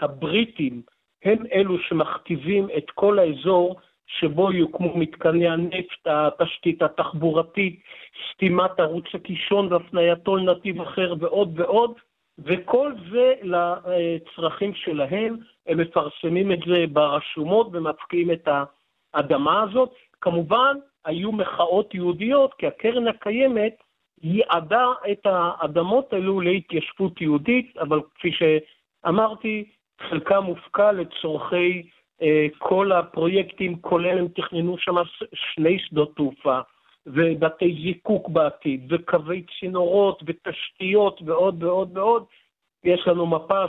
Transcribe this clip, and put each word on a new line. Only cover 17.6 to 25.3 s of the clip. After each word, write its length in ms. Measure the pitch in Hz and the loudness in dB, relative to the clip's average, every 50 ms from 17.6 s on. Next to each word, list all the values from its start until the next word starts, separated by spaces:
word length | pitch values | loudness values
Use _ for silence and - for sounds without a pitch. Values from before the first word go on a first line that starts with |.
| 220 202 | 2 2
ומפקיעים 580 | 175 170 160 156 156 - - - 175 175 170 175 | -2 -4 -4 -4 -4 -6 -8 -4 -2 0 0 0
את 180 | 165 165 - 151 143 139 139 139 _ _ _ _ _ _ _ _ - | 0 0 0 0 0 0 -2 -4 _ _ _ _ _ _ _ _ -4
האדמה 480 | 147 143 135 156 139 143 151 175 208 | -2 0 0 0 2 2 2 2 2
הזאת. 300 | 220 196 196 254 254 247 - - _ _ _ _ | 2 0 2 0 0 0 -2 -10 _ _ _ _
כמובן, 560 | - 180 170 170 165 147 208 240 254 277 277 277 277 _ _ _ _ | -4 -2 0 0 0 0 2 4 4 2 2 0 -6 _ _ _ _
היו 280 | 160 160 170 190 214 | -6 -6 -4 -4 -4
מחאות 600 | 226 208 185 - - - 170 170 180 202 208 - - | -2 -2 -4 -4 0 0 0 2 2 2 0 0 -4
יהודיות, 600 | 185 175 175 175 156 208 233 277 285 269 269 - | -4 -2 -2 -2 -2 -2 2 4 4 4 4 2
כי 120 | - 175 | -2 -4
הקרן 420 | - - - - 226 240 247 233 226 | -4 -4 0 -2 0 0 2 0 -2
הקיימת 680 | 214 - - 208 214 247 269 269 240 214 208 226 220 _ _ _ _ _ _ _ _ _ | -2 -4 -4 -4 0 2 2 2 2 2 0 -2 -2 _ _ _ _ _ _ _ _ _
ייעדה 640 | 160 160 185 214 - - 160 170 160 151 - 240 247 247 254 - - 196 | -4 -2 0 0 2 2 0 0 0 0 2 2 2 2 0 -2 -4 -4
את 140 | 202 202 - | -6 0 0
האדמות 840 | 202 | 0